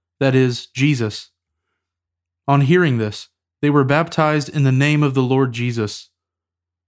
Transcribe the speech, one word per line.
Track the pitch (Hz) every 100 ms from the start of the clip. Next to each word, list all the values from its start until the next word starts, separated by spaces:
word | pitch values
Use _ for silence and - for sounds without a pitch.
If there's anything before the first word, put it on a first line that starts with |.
| _ -
that | 135
is, | 131 127 120 -
Jesus." | 127 147 127 110 - - _ _ _ _ _ _ _ _ _ _ _ -
On | 139
hearing | 139 180 165 117
this, | 107 - - _ _ -
they | 147
were | 143
baptized | 135 147 165 - 156 151 135
in | 151
the | 135
name | 131 143 151
of | 147
the | 131
Lord | 127 131 131
Jesus. | 117 123 113 104 - - _ _ _ _ _ _ _